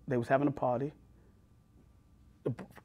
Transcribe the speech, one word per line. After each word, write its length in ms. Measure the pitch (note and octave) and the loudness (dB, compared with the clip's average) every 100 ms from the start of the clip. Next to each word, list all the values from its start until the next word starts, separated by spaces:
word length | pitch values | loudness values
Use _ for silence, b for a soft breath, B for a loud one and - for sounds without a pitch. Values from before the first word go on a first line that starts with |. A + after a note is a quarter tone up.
| - | -2
they 100 | B2+ | 0
was 120 | A#2 | 2
having 200 | C#3 D3 | 2 2
a 40 | |
party. 400 | C#3 C3 A#2+ C#3+ - - - - - - - _ - - - - - - - | 0 -2 0 -4 -8 -20 -20 -20 -20 -20 -20 _ -20 -20 -20 -20 -20 -20 -8
The, 80 | - A#2 - - | -6 -6 -10 -10